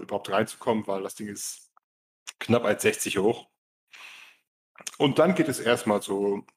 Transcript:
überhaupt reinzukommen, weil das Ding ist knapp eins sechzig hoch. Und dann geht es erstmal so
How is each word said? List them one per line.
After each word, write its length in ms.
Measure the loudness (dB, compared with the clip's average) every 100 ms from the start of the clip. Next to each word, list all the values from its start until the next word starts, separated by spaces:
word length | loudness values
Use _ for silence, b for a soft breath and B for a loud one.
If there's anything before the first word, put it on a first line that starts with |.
überhaupt 280 | -4 -6 0
reinzukommen, 560 | 0 0 -2 -2 0 0
weil 160 | -4
das 120 | -6 -10
Ding 120 | -12
ist 440 | -10 -10 -12 _ _ _ _ _ _ -20 -10
knapp 240 | 2 2 2
eins 160 | 2
sechzig 360 | 2 0 -2 0
hoch. 280 | 0 0 -8 _ _ _ _ B B B B B _ _ _ -16 -14 0
Und 220 | 2 6
dann 160 | 4 4
geht 120 | 0
es 120 | 0
erstmal 420 | 2 2 2 0
so 440 | 0 -2 0 -2 -6